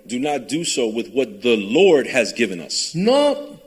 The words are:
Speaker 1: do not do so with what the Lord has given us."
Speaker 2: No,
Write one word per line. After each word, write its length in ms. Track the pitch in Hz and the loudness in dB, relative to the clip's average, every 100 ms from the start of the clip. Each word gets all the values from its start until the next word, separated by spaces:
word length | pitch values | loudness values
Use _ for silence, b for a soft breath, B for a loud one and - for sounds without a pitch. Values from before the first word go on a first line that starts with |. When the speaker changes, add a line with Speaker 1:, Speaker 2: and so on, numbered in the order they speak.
Speaker 1:
do 140 | - 123 | -8 -4
not 280 | 147 143 110 | -2 -4 -4
do 160 | 151 | -4
so 220 | 165 - | -2 -2
with 220 | 117 113 113 | -2 -2 -4
what 300 | 123 117 101 | -2 -2 -2
the 160 | 120 110 | 0 0
Lord 480 | 98 139 196 147 | 2 4 6 6
has 300 | 113 131 101 | 4 0 0
given 240 | - 107 87 | -2 -2 -4
us." 320 | 71 - - | -8 -8 -6
Speaker 2:
No, 680 | 160 214 277 294 277 - - | -2 2 4 2 0 -8 -18